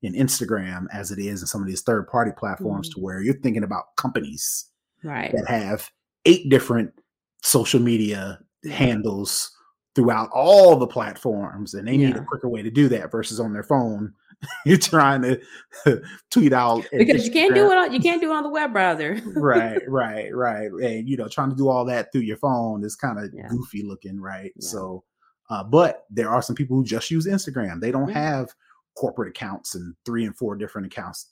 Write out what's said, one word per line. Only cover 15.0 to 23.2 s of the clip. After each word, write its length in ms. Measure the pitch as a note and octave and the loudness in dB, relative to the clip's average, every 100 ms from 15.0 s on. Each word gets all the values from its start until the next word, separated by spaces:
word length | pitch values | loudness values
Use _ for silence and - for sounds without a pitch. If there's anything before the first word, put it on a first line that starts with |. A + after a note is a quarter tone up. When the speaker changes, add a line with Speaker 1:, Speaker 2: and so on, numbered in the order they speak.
| C#3 C#3 | 4 4
Speaker 1:
to 180 | B2 B2+ - - - - D3 | 0 -2 -4 -20 -20 -2 2
<laughs> 180 | A#2 - - - | 2 -2 -20 -2
tweet 220 | B3 D3 | 4 4
out 320 | B2+ A#2+ A#2 - | 4 2 0 0
an 80 | C#3+ | 2
Speaker 2:
Because 260 | A#3+ B3 A3+ | 4 4 2
you 60 | |
can't 240 | D#4+ F#4+ F#4+ | 2 4 6
do 100 | G#4 | 6
Speaker 1:
Instagram 40 | |
Speaker 2:
it 60 | F#4 | 4
on, 160 | E4 | 2
you 60 | B3 | 0
can't 220 | F4 E4+ | 0 0
do 100 | D#4+ | 0
it 40 | D#4 | -2
on 80 | |
the 60 | D4 | -2
web 220 | D4+ D4 | -2 -2
browser. 460 | G#3 F#3 D#3+ D3+ G#3+ A3+ | 0 0 0 -4 -6 -6
<laughs> 80 | - | 0
Speaker 1:
Right, 460 | D3 A#2 A2+ G#2+ - | 2 4 2 -2 -2
right, 460 | C3+ A2+ G#2+ G#2 B2 | -2 -2 -4 -8 -4
right. 360 | B2 G#2+ G#2+ | -4 -4 -6
And, 360 | F#2 A#2+ A2 B2 | -4 -4 -4 -4
you 80 | C3 | -6
know, 100 | A2 | -6
trying 220 | - C3+ | -4 -4
to 40 | C3+ | 0
do 120 | C3+ | 2
all 160 | B2+ B2 | 2 0
that 260 | A#2+ - | -2 -2
through 100 | C3+ | -2
your 160 | A2 G#2+ | -2 -2
phone 460 | A2 A#2+ A2+ G#2+ | -2 0 -2 -4
is 120 | G#2 - | -8 -6
kinda 340 | C3+ G#2 | -6 -6